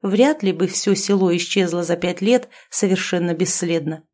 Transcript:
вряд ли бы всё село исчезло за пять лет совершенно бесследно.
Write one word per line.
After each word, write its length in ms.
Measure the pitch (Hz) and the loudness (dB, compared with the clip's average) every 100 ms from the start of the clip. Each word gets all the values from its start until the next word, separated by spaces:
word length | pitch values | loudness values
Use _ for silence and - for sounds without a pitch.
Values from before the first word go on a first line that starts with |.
вряд 420 | 202 196 269 302 | 0 4 4 4
ли 100 | 196 | -2
бы 140 | 160 180 | 0 -2
всё 280 | - - | 0 0
село 420 | 196 - 202 185 170 | 0 2 2 2 0
исчезло 460 | 170 202 180 170 | -2 -2 0 -2
за 140 | 175 175 | -2 -2
пять 260 | 180 175 | -2 -2
лет 260 | 190 - - - _ | 2 2 0 -20 _
совершенно 640 | - 202 185 - 180 175 | -2 0 0 0 -2 -2
бесследно. 680 | 165 175 - 175 165 156 156 _ | -2 0 0 0 -2 -2 -8 _